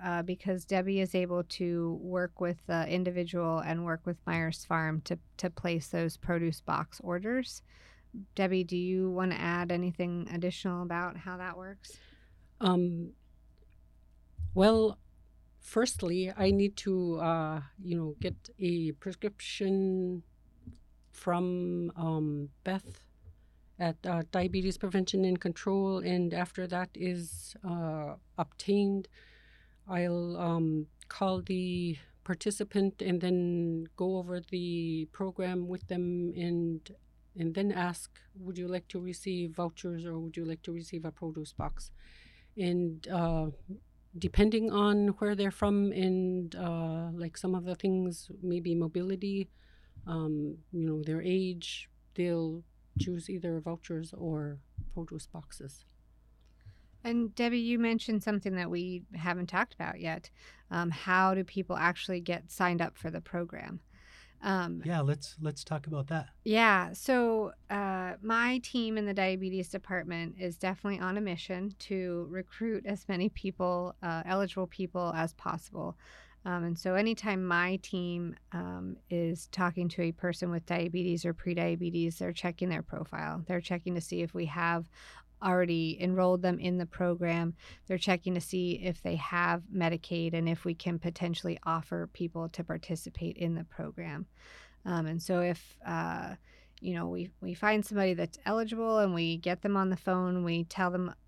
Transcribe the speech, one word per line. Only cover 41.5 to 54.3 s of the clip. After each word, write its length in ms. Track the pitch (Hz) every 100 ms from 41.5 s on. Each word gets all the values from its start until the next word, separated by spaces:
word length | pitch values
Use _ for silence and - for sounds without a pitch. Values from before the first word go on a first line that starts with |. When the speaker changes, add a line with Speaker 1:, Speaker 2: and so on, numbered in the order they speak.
Speaker 2:
box?" 380 | - 151 - - - - - - - - -
And, 520 | 175 175 175 160 -
uh, 420 | 180 165 165 156 - - 202 - _ - 175
depending 540 | 180 - 214 220 220
on 380 | 202 208 208 202 196
where 160 | 208
they're 160 | 202 196
from 400 | - 208 202 202
and, 640 | 190 185 185 185 180 170
uh, 540 | 175 170 165 165 160 170
like, 220 | 165 165 -
some 180 | 185 185
of 80 |
the 100 | 175
things, 560 | 175 196 185 180 170 - -
maybe 340 | 180 175 170 170
mobility, 720 | 165 175 185 190 202 196 185 - - - - - 180
um, 520 | 160 156 151 147 160 -
you 140 | 180
know, 180 | 160 156
their 200 | 151 160
age, 680 | 175 190 185 175 - - - - -
they'll 480 | - 175 170 160 165 - - - -
choose 300 | 185 175 165
either 280 | 190 170 165
vouchers 540 | 160 165 - 160 160
or 460 | - 165